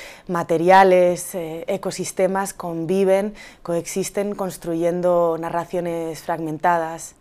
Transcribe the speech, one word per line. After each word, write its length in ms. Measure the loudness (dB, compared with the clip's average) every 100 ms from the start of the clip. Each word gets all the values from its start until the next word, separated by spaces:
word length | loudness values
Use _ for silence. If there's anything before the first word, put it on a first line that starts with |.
| -20 -16 -6
materiales, 1080 | -4 0 2 6 8 8 8 6 2 -6 -10
eh, 300 | -8 -8 -6
ecosistemas 840 | -6 -6 -8 -6 -2 0 0 -4
conviven, 800 | -8 -8 -6 -2 2 4 2 0 -8 -20 -14
coexisten, 720 | -6 -4 -4 -6 -6 -4 -4
construyendo 1040 | -4 -6 -8 -6 -2 -2 0 0 2 2 0
narraciones 840 | -4 -6 -6 -6 -4 -6 -8 -8
fragmentadas. 920 | -8 -6 -6 -2 0 0 -2 -8 -16 -16